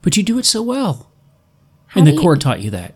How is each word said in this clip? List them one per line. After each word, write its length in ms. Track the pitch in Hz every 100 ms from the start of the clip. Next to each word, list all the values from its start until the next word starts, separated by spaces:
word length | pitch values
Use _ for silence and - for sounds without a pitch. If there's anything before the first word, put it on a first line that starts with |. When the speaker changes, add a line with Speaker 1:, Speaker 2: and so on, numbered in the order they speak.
Speaker 1:
But 160 | 185 185
you 40 |
do 160 | 196 233
it 60 |
so 160 | 240 226
well. 500 | 233 254 247 120 - _ _ _ _ _ _ _ _
Speaker 2:
How 120 | -
Speaker 1:
And 80 | 156
the 20 |
Speaker 2:
do 60 | 147
you 60 |
Speaker 1:
Corps 140 | 180 151
taught 240 | 139 123
you 100 | 104
that. 200 | 98 90